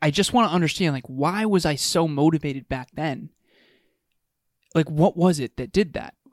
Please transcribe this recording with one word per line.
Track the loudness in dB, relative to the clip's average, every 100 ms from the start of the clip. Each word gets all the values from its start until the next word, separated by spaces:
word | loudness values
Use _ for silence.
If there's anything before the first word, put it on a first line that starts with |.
I | -2
just | 0 2
wanna | 2 2
understand, | 2 0 0 -2
like, | -2 -6
why | -4 -2 0
was | 0 2 2
I | -2
so | -2 0 0
motivated | 2 2 2 -2 -8 -8
back | -10 -10
then? | -8 -6 -6 -12 _ _ _ _ _ _ _ _ _ _ _ _ _ _ -2
Like, | 0
what | 2 2 4
was | 2 2
it | -4 -8
that | -4
did | 0 0
that? | -2 -12 -18 _